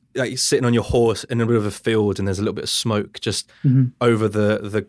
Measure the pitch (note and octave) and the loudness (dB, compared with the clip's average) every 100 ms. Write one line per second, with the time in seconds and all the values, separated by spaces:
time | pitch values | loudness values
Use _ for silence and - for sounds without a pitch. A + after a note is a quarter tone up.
0 | _ - B2 B2+ - C#3 B2 A#2 - B2+ | _ -6 -4 -2 0 2 2 2 2 2
1 | A#2 G#2+ - A#2 A2+ A#2 G#2 - - A2 | 2 0 -4 -2 2 2 0 -4 -2 0
2 | G#2 F#2+ G2 F#2+ G#2+ - - - A#2 G#2+ | 0 0 -2 -2 -2 -4 -6 -4 -2 -2
3 | - - A2+ - - _ D3 C3 B2+ - | -4 -8 -6 -6 -8 _ 2 4 2 2
4 | A#2+ A2+ A2 G#2+ G#2 G#2+ G#2 G#2 | 2 2 2 2 0 0 -2 -6